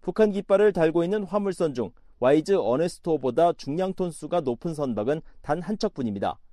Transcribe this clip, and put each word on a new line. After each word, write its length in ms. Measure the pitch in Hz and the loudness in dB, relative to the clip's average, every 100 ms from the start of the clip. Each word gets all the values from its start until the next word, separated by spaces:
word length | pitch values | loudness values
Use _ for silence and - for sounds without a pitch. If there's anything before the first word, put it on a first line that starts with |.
북한 320 | - 180 220 | -8 2 2
깃발을 400 | 196 196 196 208 | 2 2 4 4
달고 320 | 185 160 165 | 4 2 2
있는 180 | 170 214 | 0 -2
화물선 520 | 185 202 196 180 170 | -2 -2 -2 -2 -2
중 180 | 127 104 - - _ | -2 -6 -8 -20 _
와이즈 380 | 123 151 156 196 | 4 4 4 0
어네스토보다 960 | 107 127 175 - - 156 131 117 170 | 2 0 -2 -4 -4 -2 0 2 2
중량 420 | 160 - 151 185 | 2 -6 -4 -4
톤수가 460 | 185 180 151 151 175 | -4 -6 -6 -4 -2
높은 340 | 139 120 180 | -2 -4 -6
선박은 460 | 156 143 107 107 151 - - | -4 -4 -2 -2 -2 -4 -18
단 180 | - 156 | -6 -4
한 180 | 180 214 | -4 -4
척뿐입니다. 640 | 214 - 120 101 95 - - | -4 -4 -6 -4 -6 -6 -14